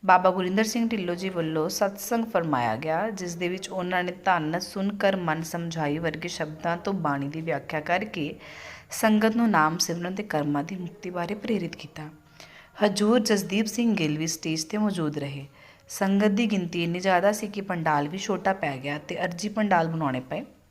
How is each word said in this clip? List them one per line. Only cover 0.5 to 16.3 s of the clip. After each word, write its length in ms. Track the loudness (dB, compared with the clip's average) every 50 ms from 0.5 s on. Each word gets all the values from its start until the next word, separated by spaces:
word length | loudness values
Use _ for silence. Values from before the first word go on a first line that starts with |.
| 2 2 2
ਸਿੰਘ 240 | 2 2 0 0 0
ਢਿੱਲੋਂ 260 | 0 -2 -2 -2 -4
ਜੀ 140 | -2 -4 -4
ਵੱਲੋਂ 400 | -2 -2 -2 0 0 0 0 0
ਸਤਸੰਗ 560 | 2 2 0 0 0 -4 -6 -2 -2 -2 -2
ਫਰਮਾਇਆ 520 | 0 0 0 0 2 0 2 2 0 0
ਗਿਆ, 340 | -2 -2 -2 0 0 0 -2
ਜਿਸ 240 | -4 -6 -6 -8 -6
ਦੇ 140 | -4 -2 -2
ਵਿੱਚ 220 | -2 -4 -6 -6
ਉਹਨਾਂ 340 | -6 -4 -2 0 0 0 0
ਨੇ 80 | -2 -4 -2 2
"ਧੰਨ 340 | 2 4 4 2 0 -2 -2
ਸੁਣ 380 | -4 -4 -4 -2 -2 -2 -2
ਕਰ 200 | 2 2 2 2
ਮਨ 260 | 2 0 0 -2 -2 -2
ਸਮਝਾਈ" 560 | -6 -6 -6 -6 -6 -4 -2 -2 0 0 0
ਵਰਗੇ 300 | -2 -2 -4 -4 -8 -8
ਸ਼ਬਦਾਂ 480 | -6 -6 -6 -6 -6 -6 -2 -2 -2
ਤੋਂ 160 | -2 -2 -2 -2
ਬਾਣੀ 360 | 0 0 0 0 0 -2 -4
ਦੀ 120 | -4 -6
ਵਿਆਖਿਆ 400 | -4 -2 -2 -2 -4 -4 -6 -6
ਕਰਕੇ 540 | 0 0 0 0 0 -4 -6 -6 -6 -6 -6 -10 -16 -18 -18 -16 -16 -16 -18 -18 -18 _
ਸੰਗਤ 460 | -8 0 2 4 4 6 4 4 4
ਨੂੰ 140 | 4 2 4
ਨਾਮ 280 | 6 6 4 4 4 0
ਸਿਮਰਨ 360 | -2 -2 -2 -4 -4 -6 -6
ਤੇ 80 | -6 -6
ਕਰਮਾਂ 400 | -2 -2 -2 0 2 0 0 -2
ਦੀ 120 | -4 -6
ਮੁਕਤੀ 340 | -8 -8 -10 -10 -10 -12 -8
ਬਾਰੇ 240 | -6 -4 -4 -4 -6
ਪ੍ਰੇਰਿਤ 420 | -6 -2 -2 -2 0 -2 -4 -8
ਕੀਤਾ। 260 | -10 -16 -16 -14 -12 -14 -14 -14 -18 -20 _ -20 -20 -20 -20 -20 -20 -20 -20 _ 0 2
ਹਜ਼ੂਰ 360 | 2 2 2 4 4 6 4
ਜਸਦੀਪ 460 | 4 4 2 2 2 0 0 0 0
ਸਿੰਘ 300 | 0 0 0 2 2 2
ਗਿੱਲ 220 | 2 2 0 0 0
ਵੀ 80 | -2
ਸਟੇਜ 380 | -4 -4 -4 -4 -4 -2 -2 -4
'ਤੇ 140 | -4 -2 0
ਮੌਜੂਦ 400 | 2 2 2 0 -2 -2 -2 -4
ਰਹੇ। 280 | -6 -6 -8 -8 -12 -14 _ -20 -20 -20 -20 _ _ -14
ਸੰਗਤ 380 | -6 -2 0 2 4 4 4
ਦੀ 200 | 4